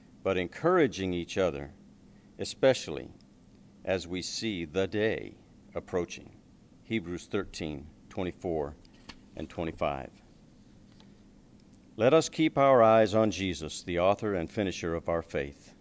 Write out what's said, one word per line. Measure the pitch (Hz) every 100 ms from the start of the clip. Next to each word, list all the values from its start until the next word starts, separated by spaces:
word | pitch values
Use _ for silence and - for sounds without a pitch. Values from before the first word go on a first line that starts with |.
| - -
but | 98 92
encouraging | 87 - 165 180 131 98 95
each | 87 82 101
other, | 90 69 71 - - - - - - -
especially | 98 - 135 123 - 69 - - - - - - - -
as | 92 92 82
we | 92
see | - - 110 90
the | 78 90 92
day | 104 110 90 50 - - - - 85
approaching. | - 90 85 - - - - - - - -
Hebrews | 113 85 87 -
thirteen | 101 92 - 78 71 78 - -
twenty-four | - 90 - 92 80 73 73 - - - - - -
and | 78
twenty-five. | - 80 - 78 69 62 - - - - - - - - - - - - - - - - - - -
Let | 123
us | 160 -
keep | - 156 143
our | 139 127
eyes | 110 113 107
on | 110 110
Jesus, | 92 95 78 76 -
the | 92 85
author | 92 101 107
and | 92 80
finisher | 110 98 - 85 82
of | 85
our | 85
faith. | - 78 69 - - -